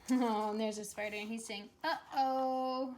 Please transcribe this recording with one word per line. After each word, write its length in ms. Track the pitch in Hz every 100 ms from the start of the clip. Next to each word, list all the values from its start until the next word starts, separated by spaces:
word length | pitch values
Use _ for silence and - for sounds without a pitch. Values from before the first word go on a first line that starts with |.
| -
Oh, 400 | 254 240 214 214
and 100 | 208
there's 180 | 220 214
a 60 |
spider, 320 | 208 - 208 208
and 120 | 208
he's 160 | 226
saying, 240 | - 202 208 -
Uh-oh. 1120 | 311 - - 294 269 262 262 262 262 262 262